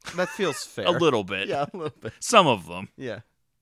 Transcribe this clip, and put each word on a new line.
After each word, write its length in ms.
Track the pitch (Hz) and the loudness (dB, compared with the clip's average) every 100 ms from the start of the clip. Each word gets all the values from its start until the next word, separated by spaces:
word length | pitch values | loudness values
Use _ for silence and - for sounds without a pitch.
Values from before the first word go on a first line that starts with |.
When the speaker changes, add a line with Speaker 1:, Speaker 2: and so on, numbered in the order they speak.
| - 170 | -12 -6
Speaker 1:
That 120 | 180 | -6
feels 340 | - 185 131 | -2 -2 -2
Speaker 2:
<laughs> 20 | - | -10
Speaker 1:
fair. 180 | - | -4
Speaker 2:
A 60 | 92 | -2
little 340 | 113 165 120 | 2 2 2
bit. 240 | 95 95 101 | -2 -6 -4
Speaker 1:
Yeah, 160 | 151 143 | -4 -4
a 40 | 196 | -6
little 200 | 151 - | -10 -10
bit. 120 | 110 - | -14 -12
Speaker 2:
Some 260 | - 226 165 | 4 6 6
of 200 | 107 82 | 4 -2
them. 220 | 87 101 - | -12 -12 -12
Speaker 1:
Yeah. 220 | 131 107 - _ _ _ | -12 -12 -14 _ _ _